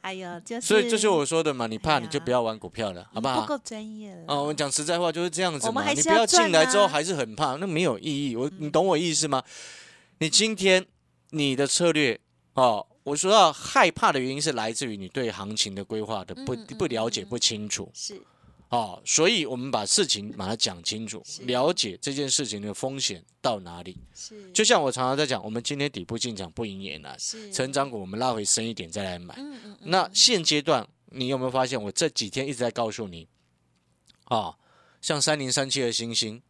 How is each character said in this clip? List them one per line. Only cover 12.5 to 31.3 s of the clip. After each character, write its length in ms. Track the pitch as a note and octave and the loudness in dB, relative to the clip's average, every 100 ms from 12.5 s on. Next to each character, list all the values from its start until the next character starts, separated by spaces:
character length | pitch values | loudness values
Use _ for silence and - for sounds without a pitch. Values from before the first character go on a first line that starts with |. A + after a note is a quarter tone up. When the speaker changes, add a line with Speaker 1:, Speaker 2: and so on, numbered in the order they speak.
Speaker 2:
哦， 300 | - B2+ G#2+ - _ | 4 4 4 -4 _
我 100 | - | -6
说 160 | D3 F#3 | -2 6
到 220 | G#3+ F3 | 8 8
害 360 | C#3+ - C4+ G3 | 4 0 4 4
怕 180 | - A3 | 6 2
的 80 | C#3+ | 2
原 160 | B2+ | 0
因 80 | C#3 | -2
是 100 | D3 | -2
来 200 | B2 A2 | -2 -4
自 140 | A#2 C3 | -4 -6
于 100 | G#2 | -6
你 100 | F#2+ | -8
对 220 | - A#2+ | -4 -4
行 240 | G2+ G2+ | -4 -8
情 180 | G#2+ G#2+ | -4 -4
的 120 | G2 | -4
规 180 | G2 A2 | -6 -6
划 220 | G#2+ A2 | -4 -6
的 100 | F2+ F#2 | -6 -10
不， 80 | - B2 | -6 -6
Speaker 1:
嗯， 100 | G#3+ | -8
嗯， 80 | D3 | -6
Speaker 2:
不 100 | F3 | -4
了 220 | A2+ A2+ | -2 -2
解， 140 | A#2+ | -4
Speaker 1:
嗯， 40 | G2 | -6
嗯。 20 | |
Speaker 2:
不 100 | A#2+ | -2
清 300 | - G#2+ G#2+ | -2 -2 -6
楚。 200 | - G2 | -8 -8
Speaker 1:
是。 260 | - - G2 - _ _ _ _ | -12 -12 -12 -20 _ _ _ _
Speaker 2:
哦， 280 | A#2+ G#2+ F2+ | -4 -4 -8
所 240 | - - E3+ | -2 2 4
以 160 | A#3 | 4
我 100 | C#3 | 0
们 160 | B2+ C3 | -4 -4
把 140 | A#2 | -4
事 220 | G2+ - D#3+ | 0 0 2
情 260 | G#2 G#2 | -2 -4
把 140 | G#2 F#2+ | -8 -6
它 80 | A2+ | -2
讲 260 | - F2+ | -2 -4
清 240 | E2+ A2 A2 | -8 -6 -8
楚， 160 | G2+ - | -12 -12
Speaker 1:
是。 160 | - | -12
Speaker 2:
了 280 | B2 B2 C#3+ | -4 0 2
解 240 | F3+ - F2 | 0 -2 -4
这 100 | - | -6
件 180 | C#3 C#3 | -4 0
事 180 | B2+ B2+ | 0 0
情 160 | G#2 | -6
的 100 | G#2 | -8
风 260 | G2+ C3+ C3+ | -6 -6 -4
险 240 | C3 F#2 - _ | -4 -6 -14 _
到 180 | C3 G#2+ | -2 -2
哪 220 | F2 E2+ | -8 -14
里。 160 | F2+ F#2 - | -14 -16 -20
Speaker 1:
是。 360 | - - G#3+ F#3+ | -18 -18 -18 -6
Speaker 2:
就 120 | F3+ | 2
像 180 | G#3+ A3+ | 6 6
我 80 | C#3+ | 4
常 160 | B2+ B2+ | 0 0
常 80 | |
在 120 | C#3 D3 | 2 0
讲， 180 | B2+ | -2
我 60 | G#2+ | -4
们 120 | A2 | -6
今 160 | A#2 C#3+ | -6 -4
天 140 | C#3+ | -4
底 100 | A#2+ | -4
部 140 | F2 A2+ | -8 -6
进 180 | A#2+ | -6
场 160 | G#2+ F2 | -6 -10
不 140 | E2 | -8
赢 160 | A2+ F#2+ | -8 -8
也 160 | G2 D2+ | -10 -12
难， 180 | D2 C2+ | -14 -10
Speaker 1:
是。 320 | - - - | -10 -10 -8
Speaker 2:
成 180 | F#2+ C3 | -4 -2
长 200 | C#3 C#3 | 0 -2
股 100 | A#2 | -4
我 60 | F#2+ | -8
们 120 | G#2 | -2
拉 140 | B2+ | 0
回 100 | A2+ | 0
深 240 | G#2 - A2+ | 0 0 -2
一 60 | |
点 180 | A2 E2+ | -8 -8
再 120 | G2+ | -6
来 160 | F#2+ F2+ | -6 -8
买。 160 | F2 - | -12 -14
Speaker 1:
嗯， 160 | - | -14
嗯， 80 | B3+ | -16
嗯。 140 | - G3+ | -18 -18
Speaker 2:
那 280 | D3+ F#3 E3 | 0 0 2
现 280 | G3 - A3 | 4 4 4
阶 200 | D#3+ D3+ | 2 0
段 260 | D3 C#3 G#2 _ _ | 2 0 0 _ _
你 160 | C3 | -8
有 100 | B2+ | -4